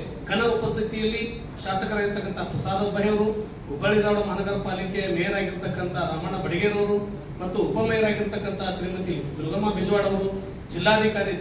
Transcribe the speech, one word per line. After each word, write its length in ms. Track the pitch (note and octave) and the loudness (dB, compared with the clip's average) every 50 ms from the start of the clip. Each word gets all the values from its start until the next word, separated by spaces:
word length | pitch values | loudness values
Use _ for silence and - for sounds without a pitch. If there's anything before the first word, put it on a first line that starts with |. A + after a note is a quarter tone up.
| - - - - - F3+ | -6 -8 -10 -10 -4 -2
ಘನ 120 | G3 A3 A#3+ A#3 A3+ | 0 2 4 4 4
ಉಪಸ್ಥಿತಿಯಲ್ಲಿ 640 | A3 A3+ G#3+ G#3 G#3+ G#3+ G#3+ A3 A3 A3 A3 A3 G#3 A3+ A#3+ A3+ A3 - - - - - | 2 2 0 0 0 -2 -2 -2 0 0 0 0 0 -2 -4 -6 -8 -10 -10 -10 -8 -4
ಶಾಸಕರಾಗಿರ್ತಕ್ಕಂಥ 760 | F#3+ F#3+ F#3+ G3 G#3 G#3+ G#3 G3+ G3+ G3+ G#3 F#3 F#3+ F3+ F3+ F3+ E3+ - | -2 -2 0 0 0 0 0 0 0 0 -2 -4 -4 -4 -4 -4 -4 -4
ಪ್ರಸಾದ್ 320 | - - F#3+ G3 G3 G#3 G3+ | -2 -2 0 0 0 0 0
ಅಬ್ಬಾಯಿ 200 | F#3 G3+ G3+ G#3+ G#3+ | 2 2 2 4 4
ಅವರು, 120 | G#3 G#3+ G#3+ G#3+ - - - - - - - | 4 4 2 2 0 -4 -6 -10 -12 -10 -8
ಹುಬ್ಬಳ್ಳಿ 280 | C#3 - - G#3 G#3 G#3 G#3 | -6 0 2 4 6 6 6
ಧಾರವಾಡ 200 | G#3 G#3 G3+ G#3 G3+ | 6 4 4 2 0
ಮಹಾನಗರ 280 | - G3+ F#3+ G3 G3+ G3 G3 G3 | -2 -2 -2 0 -2 -2 -2 -2
ಪಾಲಿಕೆಯ 380 | F#3 F#3+ G3 F#3 G3 G3+ G3 F3+ E3+ | -2 -2 -2 -2 -2 -2 0 0 0
ಮೇಯರ್ 200 | E3+ F3 G3+ G3+ G3 | 0 2 2 0 0
ಆಗಿರ್ತಕ್ಕಂಥ 560 | F3+ - - - - - - F3+ F3+ F3 - F3 E3+ D#3+ | 0 -2 -2 -4 -4 -4 -2 -2 -2 -2 -2 -2 -2 -2
ರಾಮಣ್ಣ 260 | D#3 D#3+ - F3+ F#3+ - - | -2 -2 -4 -4 -4 -2 -2
ಬಡಿಗೇರ್ 320 | - E3+ F3+ G#3 G#3 G#3 G#3 G#3 | -2 0 2 2 2 2 2 2
ಅವರು 160 | G3+ G#3 G3+ G3+ - - - - - - - | 2 2 0 0 -2 -6 -10 -10 -10 -8 -6
ಮತ್ತು 180 | F3+ F3+ F3+ G#3+ E3+ - | -6 -2 0 0 0 2
ಉಪಮೇಯರ್ 380 | G3 A3 A3+ A3+ A3 A3 G#3+ G#3 | 2 2 2 2 4 4 4 2
ಆಗಿರ್ತಕ್ಕಂಥ 520 | G#3 G#3+ G#3 G3+ G#3 G3+ G3 G3+ F#3+ - G3 F#3 F3+ - | 2 0 0 -2 -2 -2 -4 -4 -4 -4 -4 -4 -4 -4
ಶ್ರೀಮತಿ 360 | F3+ F#3 F3+ F#3 F#3 F3+ D#3+ D3 C#3 C#3+ C#3+ | -4 -4 -4 -4 -4 -2 -2 -4 -4 -6 -6
ದುರ್ಗಮ್ಮ 320 | D3+ D3 D#3 F3 G3+ G#3+ G#3+ G3 F#3 | -4 -4 -2 0 0 0 0 0 0
ಬಿಜವಾಡ್ 300 | F#3 - G3+ G3+ G3 G3 | 2 2 4 4 4 2
ಅವರು, 180 | G3 F#3 F#3+ F#3+ - - - - - - - - - | 2 2 0 0 -2 -4 -6 -8 -10 -10 -12 -8 -6
ಜಿಲ್ಲಾಧಿಕಾರಿ 580 | E3+ F3+ G#3 A3 G#3+ G#3+ G#3+ G#3 G3+ G3 G3 F3 F3+ | 2 4 6 6 6 4 2 2 0 -2 -2 -2 0